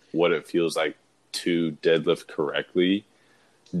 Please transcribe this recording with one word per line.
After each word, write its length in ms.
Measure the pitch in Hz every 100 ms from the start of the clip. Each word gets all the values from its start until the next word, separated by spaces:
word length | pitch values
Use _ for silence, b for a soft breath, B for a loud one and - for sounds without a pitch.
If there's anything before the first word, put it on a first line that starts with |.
| _
what 220 | 80 87
it 120 | 80 -
feels 300 | 87 82 80
like 220 | 78 - _ _ _ -
to 280 | 92 85 82 73
deadlift 460 | 82 82 78 80 -
correctly. 800 | - 73 73 - 90 90 101 - _ _ _ _ _ _ 87